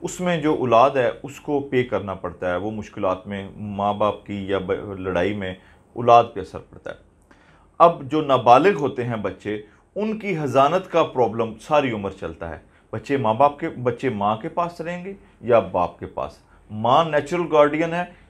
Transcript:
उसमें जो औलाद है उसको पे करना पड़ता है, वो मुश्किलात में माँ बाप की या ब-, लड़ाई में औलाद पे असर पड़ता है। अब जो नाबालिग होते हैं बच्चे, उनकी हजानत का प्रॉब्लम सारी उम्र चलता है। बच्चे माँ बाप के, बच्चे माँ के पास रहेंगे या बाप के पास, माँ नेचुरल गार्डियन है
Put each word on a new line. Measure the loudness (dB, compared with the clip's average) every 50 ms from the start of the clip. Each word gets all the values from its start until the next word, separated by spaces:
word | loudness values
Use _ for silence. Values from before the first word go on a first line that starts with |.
| -12
उसमें | -10 -8 -6 -4 -2 -2 0
जो | 0 0 0
औलाद | 0 0 2 4 4 4 4 4 2
है | 0 0
उसको | -2 -6 -10 -16 -18 -14 -8 -4 -4 -4
पे | -4 -2 0 -2 0
करना | 0 -2 -4 -4 -6 -8
पड़ता | -8 -8 -10 -8 -6 -4 -4
है, | -2 -2
वो | -4 -6
मुश्किलात | -8 -8 -10 -12 -8 -4 -4 -2 -2 -4 -6 -8
में | -10 -10 -10 -12 -14 -12
माँ | -12 -8 -6 -2 -2 -2 0 0
बाप | 0 -2 -2 -4 -8 -10
की | -10 -8 -4 -2 -2
या | -2
ब-, | -2 -2 -4 -4 -6 -8 -10 -8
लड़ाई | -6 -4 -2 0 0 0 -2
में | -4 -6 -8 -10 -12 -16 _ _ _ _ _ -10 -2
औलाद | 4 6 8 8 6
पे | 4 0 -12
असर | -12 -12 -12 -16
पड़ता | -16 _ -20 -18 -16 -16
है। | -16 -16 _ _ _ _ _ _ _ _ _ _ _ _ _ _ _ 4
अब | 6 6 6 2 -4
जो | -4 -4 -2
नाबालिग | 0 2 0 2 6 8 8 8 8 6 2
होते | 2 0 -4 -4 -4 -6
हैं | -4 -4 -4
बच्चे, | -4 -6 -6 -8 -8 -8 -8 -8 -8 -14 _ _ _ _ -8 -6
उनकी | -4 -4 -4 -6 -6 -6 -4
हजानत | -4 -4 0 2 4 4 4 2 0 -2 -2 0
का | 0 0
प्रॉब्लम | 0 2 0 0 0 0 -2 -4 -4 -6
सारी | -10 -4 0 2 2 2 2
उम्र | -2 -4 -6 -6
चलता | -8 -8 -10 -12 -10 -10 -10 -12
है। | -12 -12 -16 _ _ _ _ _ -12
बच्चे | -10 -6 -2 -2 0
माँ | 0 0 2 4
बाप | 4 4 2 0
के, | -6 -8
बच्चे | -8 -4 -2 -4 -2 -2 -2 -4
माँ | -2 0 0 0 0 -2
के | -4 -6
पास | -4 -4 -4 -4 -6 -8
रहेंगे | -10 -10 -10 -10 -10 -14 -16 -16 -20 _ _ _ 0
या | 4 4 4
बाप | 4 2 0 -2 -2 -2 -4 -8
के | -16
पास, | -12 -10 -8 -8 -8 -10 -16 _ _ _ _ _ -16
माँ | -8 -4 0 4 4 4 4 2
नेचुरल | 0 -2 -2 -2 -4 -4 -2
गार्डियन | 2 4 6 6 6 4 0 -2 -2 -2
है | -4 -6 -8 -10 -18 -20 _